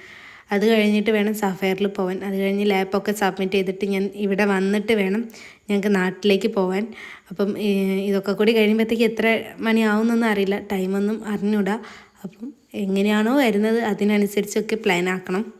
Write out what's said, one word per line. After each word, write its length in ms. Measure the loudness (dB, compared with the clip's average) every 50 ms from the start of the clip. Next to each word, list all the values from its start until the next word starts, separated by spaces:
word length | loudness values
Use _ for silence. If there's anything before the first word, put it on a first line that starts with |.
| -20 -20 -20 -20 -20 -20 -20 -20 -8 -4
അത് 160 | -2 2 4 4
കഴിഞ്ഞിട്ട് 420 | 4 4 4 4 2 2 2 2
വേണം 240 | 2 2 2 0 0
സഫയറിൽ 520 | -2 -2 -2 -2 0 -2 -2 0 0 -2
പോവാൻ. 380 | -2 -2 -2 -2 -2 -4 -4 -6
അത് 120 | -4 -4
കഴിഞ്ഞ് 340 | -2 0 0 0 0 2 2
ലാപ്പൊക്കെ 420 | 2 0 0 0 -2 -2 0 -2
സബ്മിറ്റ് 400 | -2 0 0 -2 0 -2 -4 0
ചെയ്തിട്ട് 340 | 0 0 0 -2 -4 -4 -4
ഞാൻ 240 | -2 -2 -2 -2 -4 -4
ഇവിടെ 300 | -4 -2 -2 0 0 2
വന്നിട്ട് 480 | 2 2 2 0 0 0 0 0 0
വേണം 360 | 0 0 0 0 -2 -2 -4 -6 -12 -18 -20 -20 -20 _ _ -2
ഞങ്ങൾക്ക് 240 | -2 0 2 2 2
നാട്ടിലേക്ക് 540 | 2 2 -2 -4 -2 2 2 2 2 2 0
പോവാൻ. 460 | 0 0 0 0 0 -2 -4 -6 -10 -16 -18 -18 -20 -20 _ -14
അപ്പം, 280 | -4 -4 -2 -2 -2 -2
ഏ, 400 | -2 0 0 2 2 0 0 0
ഇതൊക്കെ 320 | 0 0 -2 0 0 -2
കൂടി 200 | 0 2 2 4
കഴിയുമ്പോഴത്തേക്ക് 500 | 4 4 4 4 4 2 2 0 2 2
എത്ര 420 | 2 0 2 0 2 2 2 0 -2 -8 -10 -4
മണിയാവുമെന്നൊന്നും 680 | -2 0 2 2 2 2 2 2 2 2 2 2 2 2
അറിയില്ല, 320 | 2 2 0 0 -2 -4 -4 -4
ടൈമൊന്നും 540 | -4 -2 -2 0 0 0 0 -2 -2 -4 -4
അറിഞ്ഞൂടാ. 520 | -6 -4 -2 0 0 2 2 0 0 -2 -4 -6 -12 -18 -20 -20 -20 _ _ -16
അപ്പം 300 | -16 -14 -14 -14 -16 -16 _ _ _ -8
എങ്ങനെയാണോ 640 | -6 -2 0 0 2 2 2 2 2 2 2 2
വരുന്നത് 440 | 4 2 2 2 2 2 2 2 0
അതിനനുസരിച്ചൊക്കെ 960 | 0 0 0 0 2 2 2 2 2 2 0 -2 -4 -2 -4 -4 -2 -2 -4
പ്ലാൻ 320 | -2 0 0 0 2 0 -2
ആക്കണം. 440 | -2 -4 -4 -4 -4 -4 -4 -6 -12 -18